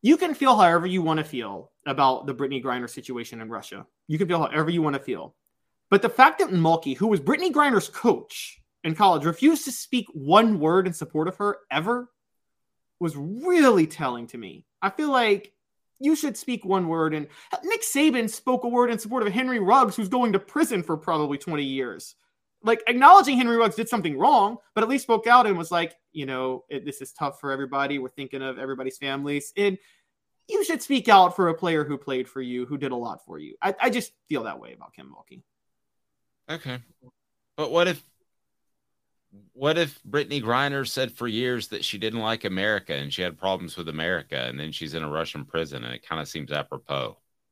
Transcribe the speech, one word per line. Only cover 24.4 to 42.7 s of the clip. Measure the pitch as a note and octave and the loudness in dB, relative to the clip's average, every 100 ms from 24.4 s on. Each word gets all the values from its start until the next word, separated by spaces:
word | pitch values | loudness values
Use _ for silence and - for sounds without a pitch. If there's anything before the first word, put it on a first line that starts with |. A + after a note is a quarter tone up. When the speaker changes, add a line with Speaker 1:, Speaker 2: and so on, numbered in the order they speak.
| G3+ A#3+ _ | 2 -2 _
Speaker 1:
but | - | -4
at | A3 | 0
least | C4+ | -2
spoke | - A3+ A3+ | 0 0 6
out | B3 A3 | 6 6
and | F3+ | 0
was | D#3+ | -2
like, | E3+ E3+ - _ | -2 -4 -8 _
you | D#3+ C3+ | -12 -8
know, | C3 C3 C3 _ | -4 -4 -6 _
it, | C#3+ | -10
"This | D3 C#3 | -10 -12
is | C3+ | -16
tough | - C#3+ C#3 | -8 -8 -6
for | C#3+ | -8
everybody. | C3+ C3+ C#3 C#3 C#3+ | -6 -4 -4 -4 -4
We're | B2+ | -8
thinking | - C3+ C3+ | -12 -12 -8
of | C3+ B2+ | -8 -8
everybody's | C3+ C3 C3 - | -8 -8 -8 -8
families." | C#3+ C#3 C#3+ C#3+ C#3+ - | -8 -6 -4 -6 -6 -2
And | G3+ F#3+ _ _ _ _ _ _ _ | -2 -2 _ _ _ _ _ _ _
you | A4 G4 | -4 -2
should | E4 | -4
speak | - C4+ - | -2 -2 6
out | G3+ F3+ F3+ | 8 8 4
for | F3+ | 0
a | |
player | D#3+ F3+ D#3+ D3 | 0 0 0 -2
who | C#3 | -6
played | - C3 B2+ | -6 -6 -6
for | C3+ | -10
you, | B2+ B2 B2 | -8 -8 -8
who | C#3+ | -6
did | C3+ | -6
a | B2 | -6
lot | A#2 E2+ _ | -8 -12 _
for | D#2 | -18
you. | D2+ - | -16 -6
I, | F#3+ G3 | -6 0
I | B3+ | 0
just | A#3 - _ _ | 0 -6 _ _
feel | D3 | -6
that | A2+ C2+ | -6 -12
way | A1+ | -16
about | B1 - | -20 -20
Kim | _ C2+ | _ -20
Mulkey. | - _ B1+ _ _ _ _ _ _ _ _ _ _ - | -20 _ -20 _ _ _ _ _ _ _ _ _ _ -14
Speaker 2:
Okay. | E3 C#3 B2 A#2+ _ B2+ _ _ _ _ - | -12 -10 -12 -14 _ -20 _ _ _ _ -8
But | D#3 | 0
what | E3 F3 | 2 2
if | D#3+ _ _ _ _ _ _ _ _ _ _ _ _ _ G2+ G2 | 0 _ _ _ _ _ _ _ _ _ _ _ _ _ _ _
what | A#2+ C#3 F3 | -6 -2 0
if | D#3+ - | -2 -6
Brittany | - C#3+ C#3 C#3+ | -6 -4 -4 -6
Griner | A2+ B2 C#3+ C#3 B2 | -2 0 0 -4 -6
said | - C3 | -4 -6
for | - A#2+ | -6 -6
years | A2 B2 B2 - | -4 -4 -4 -6
that | G#2 G2 | -8 -8
she | G#2 | -6
didn't | A2 A2+ | -6 -4
like | A2 A2+ | -4 -4
America | G2+ F#2 G#2 | -6 -4 -2